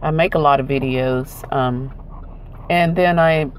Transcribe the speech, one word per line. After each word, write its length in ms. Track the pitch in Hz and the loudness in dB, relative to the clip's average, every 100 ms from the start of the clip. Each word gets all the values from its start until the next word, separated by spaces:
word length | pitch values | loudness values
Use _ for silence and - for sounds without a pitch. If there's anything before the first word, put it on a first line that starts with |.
I 100 | 160 | -2
make 240 | 160 175 170 | 0 2 2
a 40 | |
lot 200 | 151 139 | 4 2
of 80 | 131 | 2
videos, 600 | 139 131 127 131 127 135 - - | -2 0 0 0 -2 -4 -10 -6
um, 400 | 139 127 123 135 - - - - - - - - | -2 0 -2 -6 -12 -16 -16 -14 -16 -16 -18 -2
and 260 | 170 170 170 | 2 2 4
then 240 | 180 170 | 4 4
I 300 | 165 160 151 | 4 4 0